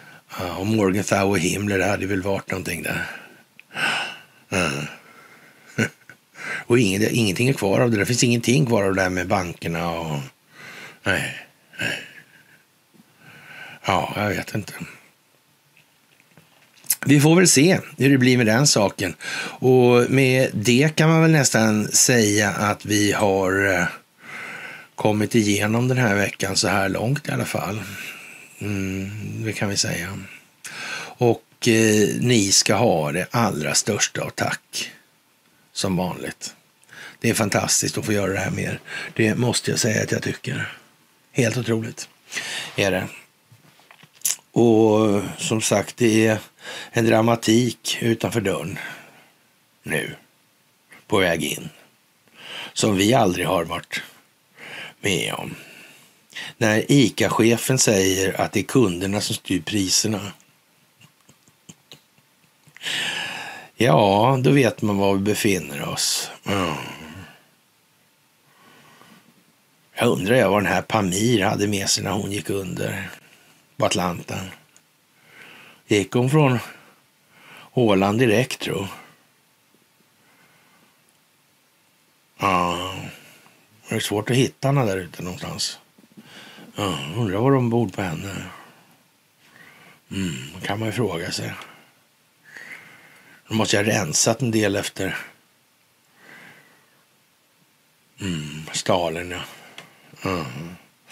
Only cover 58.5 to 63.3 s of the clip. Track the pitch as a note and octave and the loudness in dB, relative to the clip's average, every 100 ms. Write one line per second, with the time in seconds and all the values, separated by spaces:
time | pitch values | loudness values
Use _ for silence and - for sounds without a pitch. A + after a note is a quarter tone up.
58.5 | G#2 F#2 C3+ G#2 F2 G2 G2+ - A2+ - | -2 0 2 2 0 -2 -2 -4 -6 -4
59.5 | F2+ - G#2 F#2 - G#2+ G#2 G2+ - _ | -4 -2 -2 0 0 0 -4 -6 -14 _
60.5 | _ _ _ _ _ - _ _ _ _ | _ _ _ _ _ -20 _ _ _ _
61.5 | _ - - _ - _ _ _ _ _ | _ -20 -20 _ -20 _ _ _ _ _
62.5 | _ _ - - - - - - | _ _ -14 -8 -6 -6 -6 -8